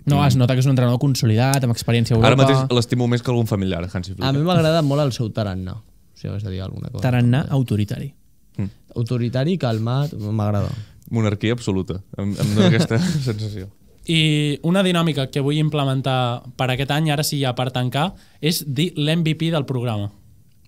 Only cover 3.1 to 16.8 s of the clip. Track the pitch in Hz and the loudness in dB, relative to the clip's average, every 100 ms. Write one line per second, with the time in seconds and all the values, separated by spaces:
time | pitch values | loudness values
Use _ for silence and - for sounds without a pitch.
3.1 | 120 117 120 110 101 95 85 90 90 90 | 0 0 0 0 0 0 -4 -4 -6 -8
4.1 | 92 127 139 165 170 160 165 147 143 143 | -4 -2 0 2 2 4 2 2 2 0
5.1 | 113 113 - 104 92 92 107 - _ _ | -2 -4 -2 -4 -4 -8 -10 -16 _ _
6.1 | - 101 98 104 92 95 - - - 131 | -14 -10 -8 -8 -8 -8 -10 -10 -4 0
7.1 | 123 120 127 - 139 123 104 104 - 139 | 2 4 2 2 0 0 0 -2 -4 -10
8.1 | - _ _ - - 101 - - - 113 | -14 _ _ -12 -8 -8 -8 -10 -6 -4
9.1 | 123 117 127 143 185 131 110 117 131 147 | -2 -2 -2 -2 0 0 0 0 -2 -2
10.1 | - 104 110 104 101 95 110 104 - - | -4 -4 -2 0 0 -2 -4 -12 -20 -4
11.1 | 117 107 104 110 117 113 95 90 85 - | 0 0 0 0 0 0 -2 -2 -8 -10
12.1 | - 101 98 135 104 185 113 - 113 180 | -8 -6 0 2 4 6 4 2 2 0
13.1 | 151 127 107 107 104 95 - - - - | 0 -2 -4 -6 -8 -12 -16 -20 -12 0
14.1 | 165 156 151 147 143 160 190 185 175 165 | 2 2 2 0 -2 0 2 2 2 0
15.1 | 139 135 147 139 151 156 147 139 131 135 | 0 -2 -2 0 0 0 0 0 0 0
16.1 | 131 123 123 127 - 127 127 | 0 0 -4 -8 -4 -2 0